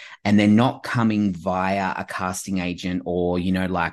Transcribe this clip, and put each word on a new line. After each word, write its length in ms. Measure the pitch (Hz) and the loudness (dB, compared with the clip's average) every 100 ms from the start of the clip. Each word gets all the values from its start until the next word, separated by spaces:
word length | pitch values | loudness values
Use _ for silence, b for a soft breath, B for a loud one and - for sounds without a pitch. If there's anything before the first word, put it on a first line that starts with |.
| B B | B B
And 160 | 104 104 | 2 4
they're 80 | 104 | 6
not 340 | 107 123 - | 6 4 0
coming 520 | - 127 113 107 104 | -4 0 0 2 0
via 580 | 87 92 92 95 98 95 | -2 -4 -2 0 0 -2
a 100 | - 95 | -4 -8
casting 500 | - 92 92 - 95 | -6 -6 -6 -4 -4
agent 460 | 87 87 92 90 | -4 -4 -4 -4
or, 340 | 87 87 90 90 | -2 -2 0 0
you 140 | 90 | 0
know, 140 | 92 92 | 0 0
like 260 | 90 82 | -2 -2